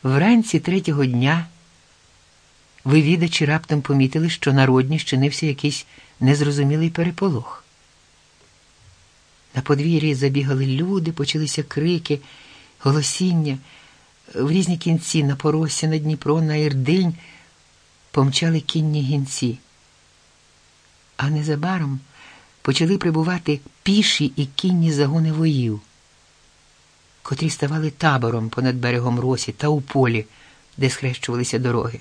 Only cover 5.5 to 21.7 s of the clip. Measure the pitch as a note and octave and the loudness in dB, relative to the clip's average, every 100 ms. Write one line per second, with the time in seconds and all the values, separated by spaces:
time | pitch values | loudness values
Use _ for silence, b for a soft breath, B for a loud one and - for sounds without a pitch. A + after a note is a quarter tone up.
5.5 | C#3 D3 D3 - B B B B2+ D3 D3 | -2 -4 -4 -12 B B B 2 4 2
6.5 | C#3+ C#3 D3+ E3 E3+ E3+ F3 G3 C3 A#2+ | 2 0 2 0 0 -4 0 -2 -2 -6
7.5 | - - _ _ _ _ _ _ _ _ | -16 -20 _ _ _ _ _ _ _ _
8.5 | _ _ _ - - _ _ _ _ _ | _ _ _ -20 -20 _ _ _ _ _
9.5 | C3 C3 C#3+ D#3 E3 D3+ C#3 C#3 C3+ C3+ | -8 -2 0 2 2 2 0 0 0 0
10.5 | C3+ C3+ C3 F3 G3 E3+ E3 C#3+ D#3 D3+ | 0 0 -2 -2 -2 -2 -4 -4 -2 -4
11.5 | - C#3+ - D#3+ F3 E3+ D3 B B B | -4 -6 -2 0 0 -2 -4 B B B
12.5 | B B B C#3 D3 C#3+ - F#3 E3+ D3+ | B B B 0 0 -2 -2 0 2 0
13.5 | C3+ B B B B B _ - - C3+ | -4 B B B B B _ -14 -4 0
14.5 | F3 F3 E3+ D#3+ E3 - D#3+ C#3+ C#3 D#3 | 2 0 -2 0 -2 0 0 0 0 0
15.5 | D#3 D#3 - D#3+ D#3 D3+ D#3 - D#3 D#3 | 0 -2 -2 -2 -2 -2 -4 0 0 0
16.5 | D3+ D3+ C3+ B2+ F3+ F3+ E3 B B B | 0 0 0 0 2 0 -2 B B B
17.5 | B _ _ _ _ _ - C#3 C3+ E3 | B _ _ _ _ _ 0 0 2 0
18.5 | D#3+ D#3+ E3+ D#3 D3+ C3+ D3 C3+ - B2+ | 0 -2 -2 0 0 0 -2 -2 -4 -4
19.5 | B2 _ _ _ _ _ _ _ _ _ | -4 _ _ _ _ _ _ _ _ _
20.5 | _ _ _ _ _ _ - C3+ D3+ D3+ | _ _ _ _ _ _ -6 -2 -2 -2
21.5 | D3 E3+ | -4 -2